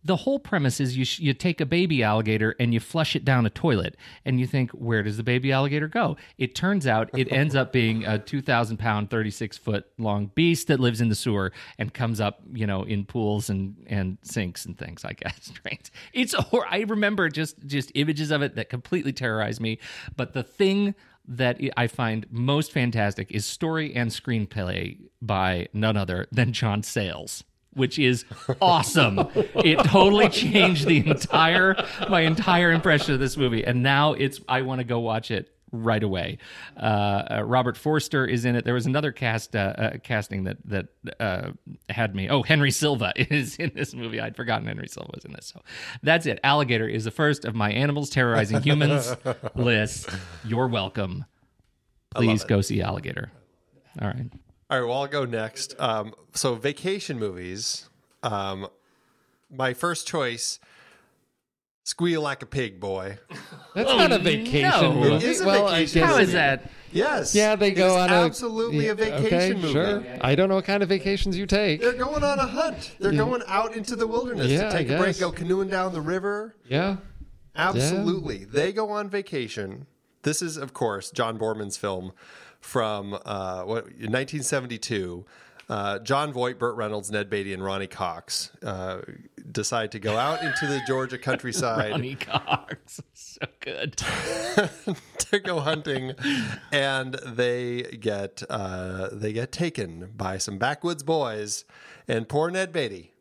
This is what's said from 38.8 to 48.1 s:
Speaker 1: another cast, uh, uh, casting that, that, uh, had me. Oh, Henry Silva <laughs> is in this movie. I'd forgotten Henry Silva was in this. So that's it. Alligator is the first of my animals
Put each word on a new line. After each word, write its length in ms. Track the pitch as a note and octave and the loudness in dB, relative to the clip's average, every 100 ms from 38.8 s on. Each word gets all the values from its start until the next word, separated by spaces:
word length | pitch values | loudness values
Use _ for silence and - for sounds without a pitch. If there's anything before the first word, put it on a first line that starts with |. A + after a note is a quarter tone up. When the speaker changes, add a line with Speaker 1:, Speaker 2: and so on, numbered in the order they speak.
Speaker 1:
another 260 | B2 C#3 D3 | 0 0 -2
cast, 460 | - B2 A2+ - A2 | -2 -2 -2 -2 -2
uh, 20 | G2 - | -2 0
uh, 180 | A2 A#2 | -2 -2
casting 420 | - A2+ G2+ G2 | -4 -4 -4 -6
that, 140 | F#2 G2 - | -6 -8 -6
that, 220 | G2+ - _ - - | -6 -6 _ -16 -4
uh, 340 | G#2+ F#2 F#2 - - - - | -4 -2 -6 -12 -18 -16 -8
had 260 | G#2+ A2 | -4 -2
me. 140 | F#2+ F#2+ | -2 0
Oh, 140 | C#3+ | 0
Henry 280 | - D#3 C#3 | 2 4 4
Silva 420 | - D3+ C3 G2 | 2 0 0 -2
<laughs> 20 | G#2+ | -2
is 400 | C3+ D3 A#2+ - | 0 0 -2 -6
in 160 | D#3 | -6
this 200 | - C3+ | -4 -8
movie. 260 | - A2+ A2 | -8 -8 -6
I'd 160 | A2 G#2+ | -8 -8
forgotten 300 | A#2+ A2 G#2+ | -4 -2 -4
Henry 220 | G#2 - | -8 -12
Silva 220 | - - | -14 -14
was 100 | - | -14
in 80 | - | -14
this. 140 | - - | -16 -18
So 160 | - - - - - | -20 -18 -14 -14 -4
that's 240 | D3 E3+ D#3+ | 2 2 2
it. 140 | G#2 | 0
Alligator 420 | C3+ D3+ C3+ A#2 A2 | 2 2 2 0 0
is 160 | G#2+ | -4
the 60 | A2 | -4
first 360 | - D3+ C#3 A#2 | 0 2 2 -2
of 80 | |
my 160 | A2 G#2 | -2 0
animals 380 | G#2+ C#3+ C#3+ C#3+ | 2 0 -2 -2